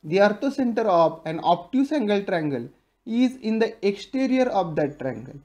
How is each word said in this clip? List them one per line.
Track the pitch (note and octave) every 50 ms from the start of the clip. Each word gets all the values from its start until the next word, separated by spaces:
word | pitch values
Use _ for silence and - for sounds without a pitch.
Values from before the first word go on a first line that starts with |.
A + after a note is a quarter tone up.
| _
The | D#3 D#3+
orthocenter | F#3+ G3+ G#3 G#3 G#3 - C#4 C4+ - C4 A#3+ A3+ A#3 A3+
of | G#3+ F3+ E3+ E3 D#3 D#3 - -
an | D#3+ D#3+ E3
obtuse | - D#3 F3 F3 - - - B3+ C#4 C#4 D4+
angle | D4+ A3+ G#3 G#3 G3+ G3
triangle | - G3 E3+ D#3 D3 C#3 A#2+ A#2 C3+ _ _ _ _ _ _ _
is | A#3+ A3 A#3 B3+ B3 B3+
in | - - A3 A3 A3
the | A3+ G#3+ A3 - -
exterior | G3+ G3+ G3+ - - - C4 C4 B3+ B3+ C4 B3+ B3
of | - G3 G#3 E3 D#3
that | D#3+ D3+ C3+ - -
triangle. | C3 C3 A#2+ A2 A2+ A#2 - C#3+ -